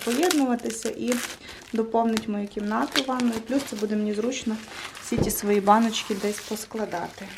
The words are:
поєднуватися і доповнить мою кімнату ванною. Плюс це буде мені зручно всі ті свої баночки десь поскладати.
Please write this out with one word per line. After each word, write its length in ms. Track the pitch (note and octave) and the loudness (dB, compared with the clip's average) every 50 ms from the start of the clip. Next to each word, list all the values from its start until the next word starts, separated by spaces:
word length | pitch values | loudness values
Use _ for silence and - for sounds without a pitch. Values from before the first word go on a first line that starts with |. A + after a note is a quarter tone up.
| - | 0
поєднуватися 840 | A#3 A#3+ B3+ E4+ F4+ E4+ D4+ C4+ B3+ A#3+ A#3 - A#3 A3 - - A3+ | 0 2 4 4 4 6 4 4 4 2 0 -2 -4 -4 -2 -2 -4
і 240 | - - A3+ A#3 B3 A#3+ - - - - - - - - - - - | -4 -2 0 0 0 0 -2 -6 -10 -12 -14 -16 -16 -16 -12 -4 0
доповнить 560 | A3 A3 A3 A3+ A3+ A#3 A#3 A3 A3 A3 - | 0 0 2 2 2 4 4 2 0 0 -2
мою 200 | G#3 G3+ G3+ G3+ | -2 -2 -4 -4
кімнату 560 | - G#3+ G#3 G#3 G#3+ A#3 C4+ C#4+ - - C4+ | -4 -4 -4 -2 0 0 0 0 0 0 0
ванною. 340 | C4 C4 B3 B3 A#3+ A3+ A3 A3 - | 2 0 0 2 2 0 0 -2 0
Плюс 140 | B3+ C#4+ C#4 | 0 0 0
це 140 | - - | -2 -4
буде 200 | G#3+ G#3+ G#3 G#3+ | -2 -2 0 0
мені 180 | G#3+ G#3+ G#3 G#3 | 0 0 0 0
зручно 420 | G#3 G#3+ A#3+ C4 - - A3+ A3 A3 - - - - - - - - - | 0 0 -2 -2 -2 -2 -4 -4 -4 -6 -10 -12 -12 -12 -12 -12 -12 -8
всі 140 | - A#3 | -2 0
ті 140 | A#3 - F#3 | 2 2 2
свої 300 | G#3 - - G3+ G#3 G#3 | 0 0 2 4 4 4
баночки 540 | F#3+ G3 G#3 A3+ A#3 A3+ A3 - - - A3 F#3+ F#3+ | 6 8 8 8 6 4 2 0 -2 -2 -2 -2 0
десь 180 | G#3 G#3 - | -2 -2 -4
поскладати. 840 | - - A3 G#3+ - - - A3 G#3+ - - E3+ - - - - G3 G3 - | -6 -6 -6 -8 -8 -6 -6 -4 -4 -4 -4 -4 -6 -6 -10 -12 -14 -12 -12